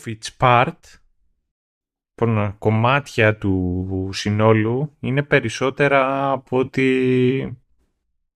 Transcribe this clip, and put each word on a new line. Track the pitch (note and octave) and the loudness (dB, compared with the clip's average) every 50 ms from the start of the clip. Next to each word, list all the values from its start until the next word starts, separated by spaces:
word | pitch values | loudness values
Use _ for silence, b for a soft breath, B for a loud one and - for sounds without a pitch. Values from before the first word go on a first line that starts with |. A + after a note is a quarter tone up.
| - | -4
its | A#2+ A2 - - - - - | -14 -14 -12 -14 -14 -6 0
part, | C3+ B2 B2 A#2+ C3 E3 - _ _ - - _ _ _ _ _ _ _ _ _ _ _ _ _ _ _ _ _ _ _ _ _ _ _ _ | 2 4 4 4 4 0 -2 _ _ -20 -20 _ _ _ _ _ _ _ _ _ _ _ _ _ _ _ _ _ _ _ _ _ _ _ _
πώς | - A#2 A#2 | -4 -2 0
να, | A2+ G#2+ G#2 G2+ | 0 0 -2 -4
κομμάτια | G2 - - G#2+ A2 A2 A2+ B2 C3+ C#3+ C3+ - - - A2 G#2+ G#2+ - | -6 -2 -2 0 0 2 2 2 0 0 -2 -4 -2 2 2 2 2 0
του | - G2+ F#2+ F#2 F#2 F2+ F2+ F#2 F#2 F#2+ F#2+ F#2+ F#2+ F#2+ G2 | -2 -2 -2 0 -2 -2 -4 -4 -4 -4 -6 -6 -6 -6 -8
συνόλου, | - - G#2+ G#2 G#2+ A2 A2 A2+ A2 G#2+ A2 A#2+ C3 D3+ D3 _ - | -6 -4 -2 0 2 4 4 4 4 2 0 -2 -4 -4 -6 _ -10
είναι | - A#2+ B2+ C#3+ C#3+ | -8 -4 -4 -4 -2
περισσότερα | - - C#3 A#2+ A2+ - - C3+ C3+ C3 - C#3+ C#3 C#3 C#3 C3 C3+ C#3 C#3 C#3 C#3 | 0 0 0 0 0 -6 -2 -4 -4 0 0 0 2 2 2 2 0 -2 -2 -2 -2
από | C3+ C3 - - C3 B2+ | -4 -4 -6 -4 -2 -2
ότι | C3 B2+ - C3+ C3 C3 C3 C3 B2+ B2+ B2+ B2+ B2+ B2+ C3+ C3+ C3 B2 B2+ - _ _ _ _ _ _ _ _ _ _ _ _ _ _ _ | -2 -2 -2 0 0 2 2 2 2 0 2 2 2 0 0 -2 -4 -8 -12 -14 _ _ _ _ _ _ _ _ _ _ _ _ _ _ _